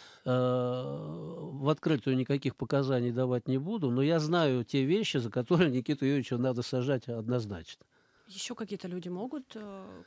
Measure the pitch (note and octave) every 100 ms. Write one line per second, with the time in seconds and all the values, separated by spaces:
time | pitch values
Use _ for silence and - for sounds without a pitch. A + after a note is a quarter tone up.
0 | - - - B2+ B2+ B2+ B2 B2+ C3+ C#3+
1 | D#3 E3 D#3+ E3+ D3+ C3+ C#3 D3+ - D3
2 | - C3 B2+ C#3 C3+ - B2+ C#3 C3+ C3
3 | A#2+ A#2 B2+ B2 - C3+ D#3+ A3+ C#3 B2
4 | C#3+ E3 D3+ F3 D3+ B2+ A#2 C#3 C3+ G3
5 | A3 C#3 A#2 B2 A#2 F3 E3 B2+ B2 D3
6 | C3+ C#3+ A#2 A#2+ B2+ A#2+ - B2+ B2+ C3
7 | - A#2 A2 B2 G#2 F#2 D#2 - _ _
8 | _ _ - G3 - A#3+ G#3+ G3+ F3+ F3+
9 | F3 F3+ B3+ D4+ C4 A3 G#3 G3 F#3+ F#3